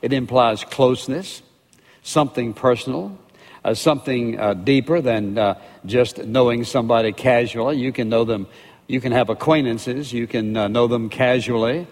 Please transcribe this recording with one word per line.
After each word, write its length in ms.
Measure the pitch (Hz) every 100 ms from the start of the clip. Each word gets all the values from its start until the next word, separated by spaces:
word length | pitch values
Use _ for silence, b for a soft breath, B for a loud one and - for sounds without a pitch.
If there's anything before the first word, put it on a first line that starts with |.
It 120 | 113
implies 500 | 135 117 127 120 110
closeness, 800 | - - 131 127 - 139 190 - _ _ _ b b b
something 520 | - 156 143 - 117
personal, 680 | 107 127 120 - 135 196 190 _ B B B
uh, 120 | - 110
something, 640 | - 147 - 127 117 113
uh, 140 | 104 98
deeper 440 | 98 139 123 170
than, 380 | 127 113 104 101
uh, 220 | 101 95 B B 92
just 320 | 120 117 -
knowing 460 | 82 120 123 120
somebody 480 | 117 135 113 117 113
casually. 640 | 101 131 120 120 117 117 147
You 140 | 127
can 180 | 127 113
know 140 | 117
them, 240 | 117 110 95 B B B _
you 120 | 131
can 120 | 127
have 180 | 120 113
acquaintances, 840 | 110 - 156 131 113 127 127 143
you 160 | 120 117
can, 300 | 123 107 110
uh, 120 | 104
know 180 | 117 120
them 220 | 120 113
casually 760 | - 127 127 120 117 113 147 175